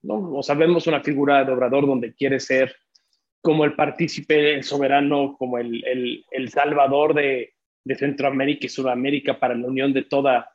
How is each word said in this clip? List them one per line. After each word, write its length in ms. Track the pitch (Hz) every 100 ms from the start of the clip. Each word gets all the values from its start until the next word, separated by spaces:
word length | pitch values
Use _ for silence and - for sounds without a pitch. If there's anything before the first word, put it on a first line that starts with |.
¿no? 300 | - 214 185
O 100 | 139
sea, 100 | 135
vemos 320 | 147 165 175 160
una 160 | 147
figura 420 | - 139 143 139
de 80 | 135
Obrador 360 | 127 123 135 143
donde 260 | 131 117
quiere 260 | - 139 131
ser 360 | - 131 131 - _ _ _ _ _ _
como 240 | 165 156 151
el 80 |
partícipe, 800 | 147 147 143 165 - 147 151 147
el 100 | 143
soberano, 720 | - 143 139 143 143 143 139 -
como 180 | 127 123
el, 260 | 120 117 117
el, 400 | 127 123 - -
el 200 | 131 127
salvador 680 | - 143 147 139 139 151 147
de, 380 | 143 131 113 _ _ _
de 120 | 127 131
Centroamérica 720 | 139 143 139 135 139 147 -
y 20 |
Sudamérica 720 | - 131 123 135 143 139 131
para 160 | 127 120
la 100 | 123
unión 280 | 131 139
de 100 | 135
toda, 480 | 131 139 139 123 -